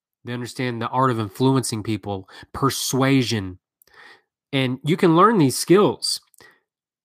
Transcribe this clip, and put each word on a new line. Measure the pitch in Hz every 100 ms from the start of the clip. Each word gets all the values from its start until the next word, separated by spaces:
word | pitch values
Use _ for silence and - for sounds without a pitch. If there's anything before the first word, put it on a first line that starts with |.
| _ _ 117
They |
understand | 123 120 - 127 117
the | 120
art | 127 131
of | 113
influencing | 107 - 131 135 - 110
people, | 101 107 101 98 - - -
persuasion. | - 135 - - 127 135 135 110 110 92 90 _ _ _ - - - _ _ _
And | 139 127 127
you | 147 -
can | 180 160
learn | 208 226
these | 135 -
skills. | - 185 165 104 - - _ _ - _ _ _ _ _